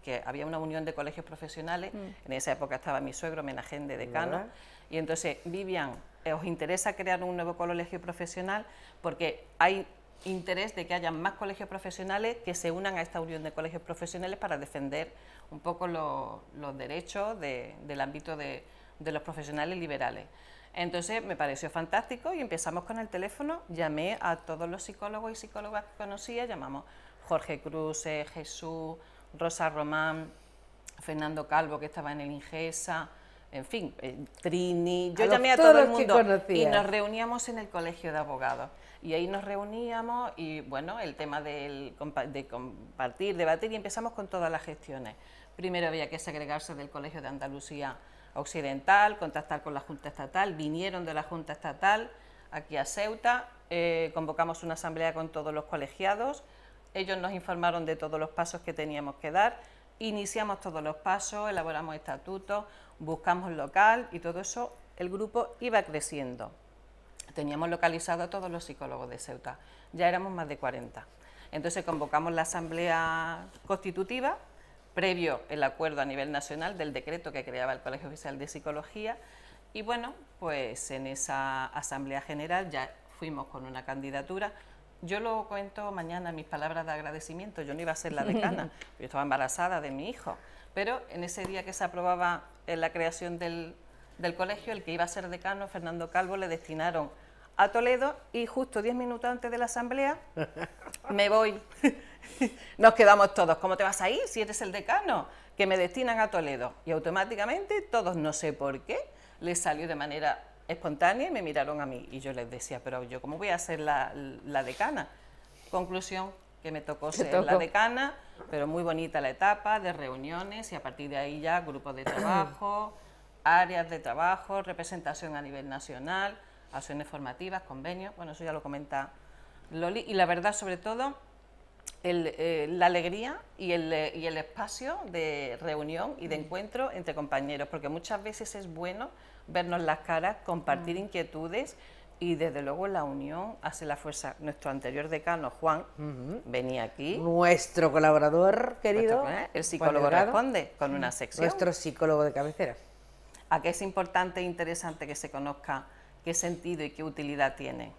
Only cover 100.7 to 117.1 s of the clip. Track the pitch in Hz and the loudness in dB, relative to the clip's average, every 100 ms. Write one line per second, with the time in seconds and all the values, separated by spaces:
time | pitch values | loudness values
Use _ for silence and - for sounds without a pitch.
100.7 | - - - - 202 202 214 220 208 - | -10 -14 -12 -2 4 6 8 6 2 -12
101.7 | - 285 - - - - - 247 - - | 4 4 4 -14 -18 -18 0 0 0 -16
102.7 | - 220 226 208 208 202 - 170 156 185 | 10 10 12 12 12 10 6 6 6 4
103.7 | 185 196 196 196 285 - 226 214 208 208 | 2 2 2 2 2 0 -2 -2 -2 -4
104.7 | 196 - 381 403 214 - - - - 196 | -4 0 0 2 0 -2 -14 -20 0 4
105.7 | 190 175 262 254 226 214 196 151 131 127 | 6 4 2 0 4 4 2 0 -2 -4
106.7 | - - 156 160 185 196 220 208 330 392 | -6 -2 0 2 0 0 0 0 0 0
107.7 | 415 415 233 180 175 156 147 160 143 139 | -2 2 0 2 0 0 0 -2 -2 -4
108.7 | 135 - 320 622 - - - 165 170 175 | -4 -4 -6 -6 -14 -20 -8 -2 0 0
109.7 | 151 165 151 147 147 151 - - - - | 0 -2 -4 -4 0 0 0 -6 -20 -8
110.7 | 170 170 147 175 220 330 269 170 147 139 | -4 -2 4 4 6 0 -2 0 0 0
111.7 | 151 139 123 - 131 135 127 117 123 - | 0 -4 -6 -10 -8 -6 -6 -6 -8 -8
112.7 | 127 131 127 123 127 139 156 202 170 - | -8 -6 -6 -6 -8 -8 -4 0 0 0
113.7 | 160 151 143 131 143 139 131 131 143 127 | -2 2 2 0 -4 -10 -10 -2 0 0
114.7 | 135 220 277 - - - - - - - | 0 0 0 -6 -12 -20 -20 -20 -20 -4
115.7 | 185 180 185 185 185 190 190 - - 160 | -4 -2 -4 -4 -6 -6 -10 -20 -12 -8
116.7 | 156 151 147 151 | -6 -6 -4 -4